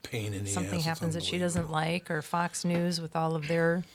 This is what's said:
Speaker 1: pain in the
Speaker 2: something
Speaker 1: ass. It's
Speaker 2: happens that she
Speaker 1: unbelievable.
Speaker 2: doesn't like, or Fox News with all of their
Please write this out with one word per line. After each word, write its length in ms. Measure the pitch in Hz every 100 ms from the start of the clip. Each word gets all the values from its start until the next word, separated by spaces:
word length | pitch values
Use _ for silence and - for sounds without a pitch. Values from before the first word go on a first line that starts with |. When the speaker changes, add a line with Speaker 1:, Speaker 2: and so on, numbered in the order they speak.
Speaker 1:
pain 300 | - 117 104
in 120 | 98 101
the 40 |
Speaker 2:
something 220 | 180 -
Speaker 1:
ass. 40 | 170
It's 80 | 160
Speaker 2:
happens 280 | 165 170 165
that 80 |
she 120 | 160 175
Speaker 1:
unbelievable. 240 | 180 170
Speaker 2:
doesn't 80 | 160
like, 400 | 156 160 180 -
or 100 | 156
Fox 420 | - 170 175 -
News 380 | 175 170 175 165
with 140 | 160 165
all 200 | 160 160
of 120 | 151
their 360 | 165 165 175 -